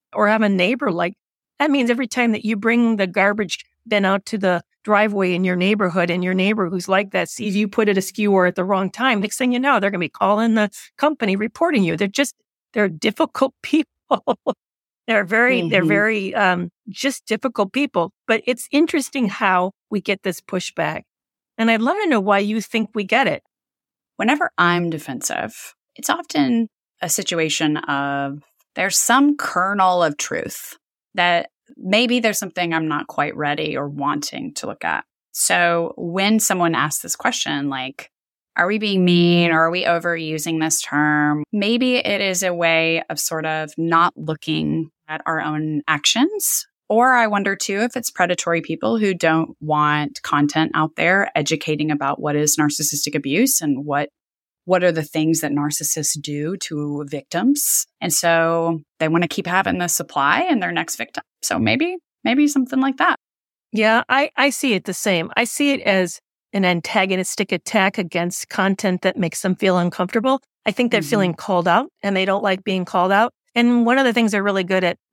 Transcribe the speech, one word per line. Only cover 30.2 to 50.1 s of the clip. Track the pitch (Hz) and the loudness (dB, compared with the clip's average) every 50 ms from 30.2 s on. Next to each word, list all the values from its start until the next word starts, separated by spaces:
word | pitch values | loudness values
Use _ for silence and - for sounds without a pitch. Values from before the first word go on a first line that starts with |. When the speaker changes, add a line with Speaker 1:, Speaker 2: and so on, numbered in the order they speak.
| - - - - - - - - - - - _ _ _ _ _ _ _ - | -8 -6 -6 -6 -6 -8 -10 -12 -14 -16 -18 _ _ _ _ _ _ _ -2
Speaker 2:
that | 190 175 175 175 170 - - _ _ _ _ 147 | 0 2 2 2 0 -2 -4 _ _ _ _ -20
maybe | - - 185 202 220 254 226 247 247 | -10 -4 0 2 2 2 2 2 2
there's | 226 220 196 | 2 0 -2
something | - 202 185 - 180 175 170 165 | -2 -6 -6 -6 -4 -4 -2 -2
I'm | 165 160 | -2 -2
not | 156 151 147 147 | -2 -4 -4 -6
quite | - - - 147 156 - | -6 -4 -2 -2 -2 -2
ready | - 151 147 147 151 156 151 147 | -4 -4 -4 -2 -2 -4 -4 -4
or | 131 143 | -4 -6
wanting | 143 143 143 139 143 147 147 143 - - - - - - | -6 -6 -4 -4 -2 -2 -2 -6 -8 -10 -10 -10 -10 -10
to | - - | -10 -10
look | - - - - | -10 -10 -6 -4
at. | 82 78 - - _ _ _ _ _ | -4 -4 -4 -6 _ _ _ _ _
So | - - - - 185 180 175 170 170 170 170 - - | -6 -4 -2 0 2 2 2 2 2 0 -2 -4 -6
when | - 175 170 170 190 196 208 220 214 | -8 -8 -6 -2 0 2 2 2 2
someone | - - 196 180 175 165 160 | 2 0 0 2 2 2 2
asks | 123 143 151 - - | 2 0 0 -2 -6
this | - 165 - | -6 -8 -8
question, | - - 240 226 - - - 151 143 143 143 | -2 -2 -2 -2 -2 -4 -4 -4 -4 -4 -4
like, | 135 131 127 131 135 - - - _ _ _ _ _ _ _ _ - | -6 -6 -8 -10 -12 -14 -20 -20 _ _ _ _ _ _ _ _ -2
"Are | - 170 | 0 0
we | 185 214 | 2 0
being | 214 214 208 196 185 180 | 0 0 0 2 4 4
mean | 180 175 175 175 175 175 175 175 170 | 6 6 6 6 6 4 4 4 4
or | 165 160 | 4 4
are | 160 165 | 2 2
we | 175 180 - | 2 0 0
overusing | 170 170 170 170 170 170 165 160 156 156 156 156 165 160 160 | 0 0 0 0 -2 -4 -4 -4 -6 -6 -6 -4 -4 -2 -2
this | 156 160 156 - | 0 0 -2 -4
term?" | - - - 147 151 151 151 147 147 147 147 151 151 - | -4 -2 0 2 2 2 2 2 2 2 0 0 -2 -4
Maybe | - 208 196 208 233 240 262 254 247 | -2 -2 0 2 2 2 2 2 2
it | 247 - - 202 196 | 0 0 -2 -2 -2
is | 202 190 185 185 196 | 0 -2 -2 -2 -2
a | 180 175 | -2 -2
way | 170 170 165 165 160 165 165 165 165 - - | 0 2 2 2 2 2 2 0 -2 -4 -6
of | - 185 | -8 -6
sort | - - 165 160 156 | -6 -4 -4 -4 -4
of | 160 156 156 156 151 - | -4 -4 -4 -6 -8 -6
not | - 165 165 165 165 170 175 - | -4 -2 2 4 4 4 2 0
looking | 147 156 156 156 151 - 160 156 156 156 147 156 165 160 156 _ _ _ | -4 -6 -6 -6 -6 -4 -4 -4 -2 -2 -2 -2 -2 -4 -6 _ _ _
at | 156 156 151 - | -12 -12 -8 -4
our | 165 160 160 | -4 -4 -2
own | 156 156 151 151 156 156 151 147 - | -4 -4 -4 -4 -4 -4 -4 -4 -2
actions. | - 156 147 - - - 226 277 370 427 403 - - - - - _ _ _ _ - | -2 -2 0 0 0 2 2 0 0 0 -2 -4 -2 -4 -4 -6 _ _ _ _ 0
Or | 214 226 240 262 254 | 2 4 4 4 4
I | 240 233 | 4 2
wonder | 214 208 202 190 196 196 | 2 0 0 0 -2 -2
too | 190 - - 196 202 | -4 -4 -4 -2 -2
if | 226 247 - | -2 -2 -2
it's | 254 226 - | -4 -8 -6
predatory | - - 180 180 180 - - 170 170 165 | -2 -2 0 0 0 -2 -2 -2 -2 -2
people | 160 - 160 160 - 220 233 | -2 -4 -6 -4 -2 -2 0
who | 220 214 196 185 | 0 0 0 0
don't | 175 - 160 160 160 160 - - - | 0 2 2 2 2 0 -2 -6 -10
want | 151 151 151 151 151 147 151 147 147 143 | -6 -4 0 0 2 2 2 0 -2 -4